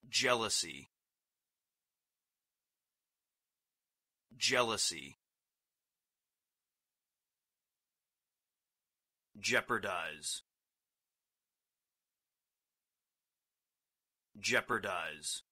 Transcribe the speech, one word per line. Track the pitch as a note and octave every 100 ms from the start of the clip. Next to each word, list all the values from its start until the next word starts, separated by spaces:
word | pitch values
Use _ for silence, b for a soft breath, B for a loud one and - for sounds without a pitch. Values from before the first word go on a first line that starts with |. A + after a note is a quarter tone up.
| -
Jealousy. | - C3 B2 A2 - F2 C#2 - _ _ _ _ _ _ _ _ _ _ _ _ _ _ _ _ _ _ _ _ _ _ _ _ _ _ _ _ _ _ _ _ _ _ B2+
Jealousy. | - B2+ A#2 G#2+ - E2 C#2 C#2 _ _ _ _ _ _ _ _ _ _ _ _ _ _ _ _ _ _ _ _ _ _ _ _ _ _ _ _ _ _ _ _ _ _ _ _ _ _ _ _ _ G#2+
Jeopardize. | G2+ A#2+ - A#2 G2 F2+ D#2+ D#2 - - - _ _ _ _ _ _ _ _ _ _ _ _ _ _ _ _ _ _ _ _ _ _ _ _ _ _ _ _ _ _ _ _ _ _ _ _ _ _ G#2+
Jeopardize. | G2+ A#2+ - A2+ G2 F2+ D#2+ D2+ - - _